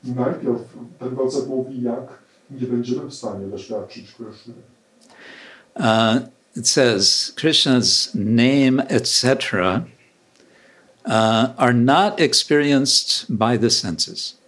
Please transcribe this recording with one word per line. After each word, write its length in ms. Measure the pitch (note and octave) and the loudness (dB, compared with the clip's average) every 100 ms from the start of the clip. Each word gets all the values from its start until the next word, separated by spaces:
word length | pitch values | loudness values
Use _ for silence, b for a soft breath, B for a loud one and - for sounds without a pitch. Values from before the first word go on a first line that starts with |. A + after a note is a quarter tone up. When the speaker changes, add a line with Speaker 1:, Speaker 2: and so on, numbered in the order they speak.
Speaker 1:
Najpierw 580 | B2+ B2 B2 F#3 A#2+ A#2 - - - - | -8 -4 -4 -4 -4 -4 -6 -20 -20 -12
ten 160 | B2+ B2+ | -10 -4
werset 320 | C3 C#3 - | -2 -2 -4
mówi, 340 | C3 B2+ B2+ | -6 -6 -6
jak 260 | A#2+ A#2 - - b b _ | -6 -6 -10 -20 b b _
nie 160 | C3 B2 | -8 -4
będziemy 420 | A#2+ A#2+ B2+ C#3+ | -4 -2 -6 -6
w 40 | |
stanie 340 | - A#2 G2 G2 | -10 -10 -10 -10
doświadczyć 640 | G2 - G#2+ - A#2 G2+ | -12 -10 -10 -10 -16 -20
Kryszny. 420 | - A2 - A#2+ A#2 - _ _ _ _ B B B B B B - | -18 -18 -18 -20 -20 -20 _ _ _ _ B B B B B B -4
Speaker 2:
Uh, 440 | C#3 A2 A2+ A#2 B2 _ _ - | 0 2 2 0 -2 _ _ -6
it 120 | A2+ | -2
says, 680 | - B2+ G#2 G2+ - - - | 4 4 4 2 0 -4 -2
"Krishna's 800 | D#3 D3+ D3 B2+ G2+ - - - | 0 2 2 2 2 0 -2 -4
name, 720 | G#2 A#2 B2 C#3 C3 C3 - | 0 4 4 4 4 2 0
et 200 | A#2+ A#2+ | -2 0
cetera, 760 | - B2 C3 - G2+ F#2 G2 F3 - _ _ _ _ b b b b b b - | 0 2 0 0 -2 0 0 -4 -16 _ _ _ _ b b b b b b -2
uh, 480 | A2+ A2 A2+ A#2+ - | 2 2 2 0 2
are 160 | B2+ | 2
not 460 | A#2+ A#2+ D3+ G3+ G3+ | 4 4 4 4 2
experienced 1040 | D3+ - - D3 C#3+ C#3 C3+ - - - - | 0 2 2 2 4 2 2 0 0 -6 -4
by 300 | G#2+ A2 A#2+ | -2 0 2
the 100 | A2+ | 2
senses." 680 | - G2 E2 - - - - | 0 -4 -6 -6 -8 -12 -14